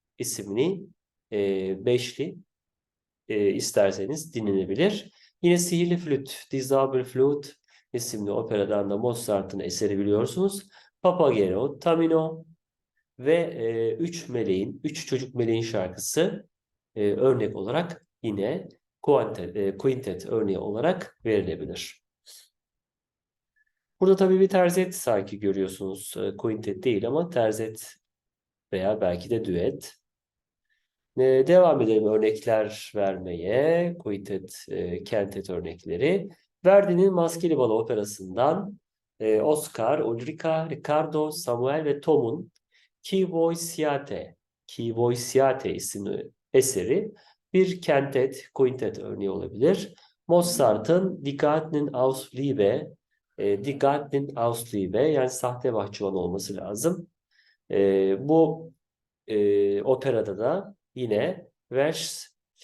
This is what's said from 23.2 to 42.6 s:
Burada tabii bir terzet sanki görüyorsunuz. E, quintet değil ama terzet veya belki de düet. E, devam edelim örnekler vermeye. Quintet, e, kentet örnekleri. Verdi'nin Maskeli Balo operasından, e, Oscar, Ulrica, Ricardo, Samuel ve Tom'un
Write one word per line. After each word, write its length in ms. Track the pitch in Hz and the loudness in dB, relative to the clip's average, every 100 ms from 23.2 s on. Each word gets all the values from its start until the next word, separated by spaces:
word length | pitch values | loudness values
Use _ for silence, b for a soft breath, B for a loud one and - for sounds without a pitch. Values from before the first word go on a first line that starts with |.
| _ _ _ _ _ _ _ _ | _ _ _ _ _ _ _ _
Burada 160 | 190 190 | 4 6
tabii 240 | 190 190 | 6 6
bir 100 | 190 | 6
terzet 460 | 196 180 180 180 - | 6 4 2 -2 -2
sanki 440 | - 107 98 101 | 0 0 -2 -4
görüyorsunuz. 720 | 104 98 95 95 98 98 - 104 | -2 0 -2 -4 -8 -8 -10 -6
E, 200 | 101 101 | -6 -4
quintet 460 | 120 107 104 95 | -4 -4 -6 -2
değil 240 | 131 104 113 | 0 0 0
ama 220 | 143 170 | -2 0
terzet 680 | 127 110 107 110 107 - - _ _ _ _ _ _ _ | 0 0 0 -6 -8 -16 -20 _ _ _ _ _ _ _
veya 280 | 95 95 107 | -2 -2 0
belki 280 | 92 87 95 | 0 -2 -2
de 160 | 113 - | -4 -2
düet. 500 | 87 101 143 - - _ _ _ _ _ _ _ _ _ _ _ - | -2 -2 -4 -12 -20 _ _ _ _ _ _ _ _ _ _ _ 2
E, 40 | |
devam 600 | 131 131 139 180 175 139 | 4 6 8 8 8 6
edelim 240 | 110 110 104 | 4 4 4
örnekler 840 | 107 107 107 117 110 104 - - 104 | 4 2 0 0 2 0 -6 -10 -2
vermeye. 1000 | 98 92 90 87 90 120 151 170 175 170 | -2 -2 -6 -6 0 2 4 2 0 -4
Quintet, 680 | 110 101 101 95 92 - - | -6 -6 -6 -8 -8 -16 -10
e, 340 | 95 90 87 | -6 -6 -6
kentet 460 | - 110 98 101 92 | -4 -2 -2 -6 -8
örnekleri. 800 | 87 85 85 82 85 139 185 - B B _ 180 | -6 -8 -10 -8 -2 0 0 -4 B B _ 6
Verdi'nin 480 | 202 196 175 196 | 8 6 4 4
Maskeli 440 | 180 165 165 175 143 | 4 0 0 0 2
Balo 220 | 120 110 | 2 2
operasından, 1000 | 113 110 104 - 92 92 135 185 202 - _ _ _ _ | 0 -2 -4 -8 -8 0 2 0 -4 -12 _ _ _ _
e, 220 | 110 107 | 2 4
Oscar, 580 | 151 156 - - 113 151 | 4 2 -2 -4 0 0
Ulrica, 720 | 110 117 127 160 165 160 165 | 0 -4 -6 -6 -2 -2 -4
Ricardo, 640 | - - 151 156 160 151 | -8 -2 0 0 -2 -2
Samuel 540 | 156 - 120 131 151 151 | -4 -4 -2 0 -2 -2
ve 160 | 139 | -2
Tom'un 500 | 160 147 113 151 - _ | 2 2 2 -4 -10 _